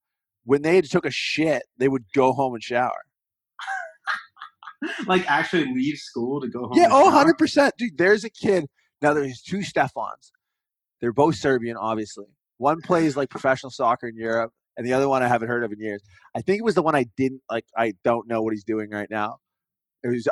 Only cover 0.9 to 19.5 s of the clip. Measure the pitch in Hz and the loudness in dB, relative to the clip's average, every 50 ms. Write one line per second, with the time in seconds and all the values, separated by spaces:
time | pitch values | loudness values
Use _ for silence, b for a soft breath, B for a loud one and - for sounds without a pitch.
0.9 | - 175 - 151 135 - - - - - 156 160 147 123 - - _ - 127 135 | 0 -2 0 -2 -4 -6 -6 -4 -2 0 0 0 0 -2 -4 -8 _ -2 0 0
1.9 | 135 131 117 - - 139 131 131 123 127 139 131 123 113 104 - 120 120 127 120 | 0 0 -4 -2 2 4 4 4 4 2 0 -2 -4 -6 -8 -4 -2 0 0 -2
2.9 | - 50 - _ _ _ _ _ _ _ _ _ _ - - - - 762 698 - | -2 -6 -12 _ _ _ _ _ _ _ _ _ _ -14 -10 -10 -8 -10 -10 -12
3.9 | - _ _ - - - - - _ _ - - _ _ - - - _ - 339 | -16 _ _ -8 -8 -8 -10 -14 _ _ -20 -20 _ _ -20 -20 -16 _ -10 -10
4.9 | - - 277 202 185 185 180 - 143 151 160 - - 175 147 135 127 127 127 143 | -10 -8 -2 0 0 0 0 0 0 0 0 0 0 -2 0 -2 -2 -2 -2 -2
5.9 | 151 147 - - - 120 117 - - 147 - - - - 123 110 - 311 349 269 | -4 -6 -10 -12 -8 -6 -6 -4 -4 -4 -6 -6 -8 -8 -8 -2 4 4 6 6
6.9 | 226 277 311 381 - 302 277 320 339 - 311 - - 294 277 262 - - 240 233 | 8 6 6 6 6 6 6 4 4 2 0 2 4 4 2 2 2 -2 -6 -6
7.9 | 151 131 170 190 208 214 190 226 - - - - 196 180 156 135 _ _ _ _ | -2 2 2 4 4 2 0 -4 -10 -4 -2 0 0 0 0 -4 _ _ _ _
8.9 | _ _ - 147 147 151 139 135 127 - - - 180 202 196 - - 165 143 131 | _ _ 0 0 2 2 0 -4 -6 -10 -10 -8 -6 -6 -6 -4 -2 -2 -2 -2
9.9 | - 127 110 98 - - _ _ _ _ _ _ _ _ _ _ _ _ _ _ | -4 -8 -10 -10 -12 -14 _ _ _ _ _ _ _ _ _ _ _ _ _ _
10.9 | _ _ - 120 110 127 143 160 151 - - 147 135 123 113 120 117 110 101 110 | _ _ -4 -2 2 4 4 4 2 2 0 0 0 0 0 -4 -6 -6 -4 -4
11.9 | 113 110 107 104 - - 101 - _ _ _ _ _ - 120 139 156 165 151 - | -4 -4 -6 -8 -10 -16 -18 -20 _ _ _ _ _ -4 0 0 0 0 0 0
12.9 | 180 165 165 156 135 139 139 - - - - 135 131 131 - 131 - - 135 113 | 2 2 2 2 0 -2 -4 -4 -6 -2 0 0 0 0 -2 -8 -6 -2 0 0
13.9 | 120 - - 120 113 113 110 113 113 117 113 113 - _ _ _ _ - 117 123 | 0 0 -2 -8 -10 -6 -4 -2 -2 -2 -2 -4 -6 _ _ _ _ -8 -4 0
14.9 | 127 131 139 139 139 131 127 120 123 117 113 113 123 120 120 107 104 107 107 110 | 0 2 2 2 2 2 2 2 0 0 0 -2 -2 -2 -4 -4 -6 -8 -8 -8
15.9 | 101 101 b b b b b b b 117 120 - 190 208 226 226 180 170 160 160 | -8 -8 b b b b b b b -6 -2 -2 -2 0 0 0 2 2 2 2
16.9 | 151 143 123 120 - - 135 131 131 131 _ - 110 117 - _ - - 117 113 | 2 2 0 -2 -2 -2 -2 -2 -2 -6 _ -6 -6 -6 -6 _ -2 -2 -2 -2
17.9 | 101 90 - 120 117 117 107 117 117 113 110 110 110 107 98 107 110 107 107 104 | -2 -2 0 0 0 0 -2 -4 -2 -2 -2 -2 -2 -4 -4 -4 -4 -4 -4 -6
18.9 | 107 104 104 - 107 107 107 107 120 - _ _ | -6 -8 -8 -6 -4 -4 -4 -6 -8 -12 _ _